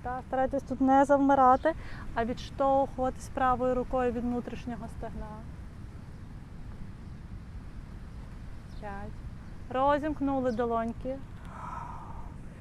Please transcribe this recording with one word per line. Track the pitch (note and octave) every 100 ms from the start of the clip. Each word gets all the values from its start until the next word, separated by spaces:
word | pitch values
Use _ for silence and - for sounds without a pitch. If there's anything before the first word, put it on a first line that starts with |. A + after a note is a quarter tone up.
Та | B3 B3+ -
старайтесь | C4 C4 C4+
тут | - B3+
не | C4+ C4+ C#4
завмирати, | C#4 C#4 C#4 B3+ B3+ D#4 E4 - - - A#3+
а | A#3
відштовхуватись | B3+ - - C#4 C4+ C4+ - B3+ B3+ -
правою | C4+ B3+ B3 B3+ B3
рукою | B3 C4 B3
від | A#3
внутрішнього | A#3+ A#3+ A#3 A3+ B3 A3+ A3+
стегна. | - A3+ A3 G#3+ F#3 - - - - - - - - - - - - - - - - - - - - - - - - - - - - - - - - - -
П'ять. | G#3 G3+ G3+ - - - - - -
Розімкнули | B3+ C#4 D4 D#4 D4 C#4 C#4 B3+
долоньки. | A3 A#3 A3+ A3+ A#3 B3+ C4+ - - - - - - - - - - - - - -